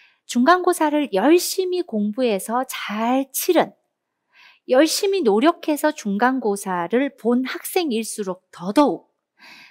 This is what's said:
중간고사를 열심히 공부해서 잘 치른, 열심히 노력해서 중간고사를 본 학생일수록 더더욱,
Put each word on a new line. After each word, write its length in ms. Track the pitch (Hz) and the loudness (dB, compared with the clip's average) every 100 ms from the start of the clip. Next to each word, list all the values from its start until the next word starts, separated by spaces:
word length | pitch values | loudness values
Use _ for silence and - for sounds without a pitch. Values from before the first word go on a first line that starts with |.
| _ _ | _ _
중간고사를 880 | - 240 269 359 359 339 302 294 269 | -6 0 4 4 2 0 0 0 0
열심히 720 | 190 254 349 - - 370 359 | 2 4 4 2 -4 -4 -4
공부해서 840 | - 214 208 214 247 196 - 240 269 | -4 -4 -4 -2 -2 -2 -2 -4 -4
잘 580 | - - 208 233 262 269 | -8 -8 -4 0 0 -2
치른, 400 | - - 320 - _ _ _ _ _ _ _ - _ - | -6 0 2 2 _ _ _ _ _ _ _ -20 _ 0
열심히 500 | 254 311 - 403 392 | 4 4 2 -2 0
노력해서 720 | 233 208 302 339 - 294 302 | 2 4 2 0 -4 -2 -2
중간고사를 1200 | 302 208 196 240 262 220 196 190 180 170 240 277 _ | -2 -6 0 0 0 -2 -4 -4 -6 -2 -2 -2 _
본 280 | 220 247 | -2 0
학생일수록 1040 | 262 339 - 381 320 220 220 - 190 175 _ | -2 -8 -4 -2 -2 -4 -6 -8 -8 -8 _
더더욱, 600 | - 180 208 277 165 _ _ _ _ - - - | -12 0 2 4 0 _ _ _ _ -20 -20 -20